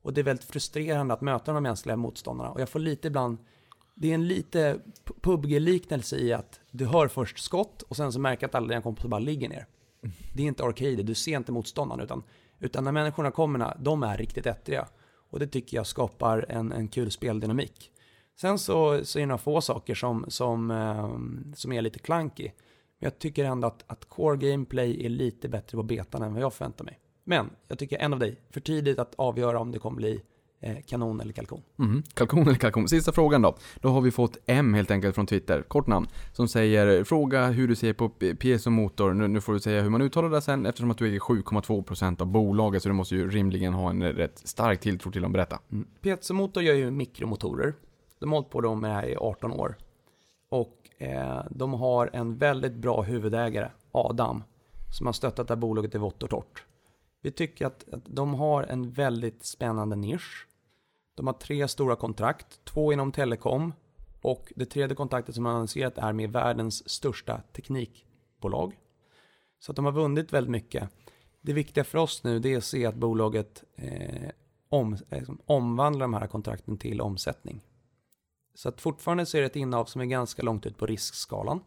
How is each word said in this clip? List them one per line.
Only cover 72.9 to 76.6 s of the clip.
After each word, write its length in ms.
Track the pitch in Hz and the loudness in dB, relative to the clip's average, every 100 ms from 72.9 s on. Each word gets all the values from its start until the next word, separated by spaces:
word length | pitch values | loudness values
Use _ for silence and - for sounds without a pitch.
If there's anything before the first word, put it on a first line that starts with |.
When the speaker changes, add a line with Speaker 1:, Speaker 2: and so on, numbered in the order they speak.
Speaker 1:
bolaget, 680 | 113 117 110 110 110 104 - _ | 0 0 2 2 0 -4 -12 _
eh, 540 | - 127 - - 131 - - _ _ _ | -14 -10 -8 -8 -8 -10 -14 _ _ _
om-, 240 | 143 110 | 0 0
eh, 240 | 101 - 67 | -4 -8 -10
liksom 240 | 131 - | -10 -12
omvandlar 580 | - 143 120 117 147 143 | 0 2 2 2 2 2
de 100 | 127 | 0
här 140 | 107 101 | -2 -4
kontrakten 500 | 110 110 110 | -6 -6 -8